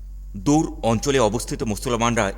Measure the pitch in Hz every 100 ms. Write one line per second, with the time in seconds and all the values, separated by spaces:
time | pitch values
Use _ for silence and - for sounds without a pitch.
0 | - - - 101 95 151 160 - 113 113
1 | 143 135 107 117 - 143 117 98 127 117
2 | 117 113 98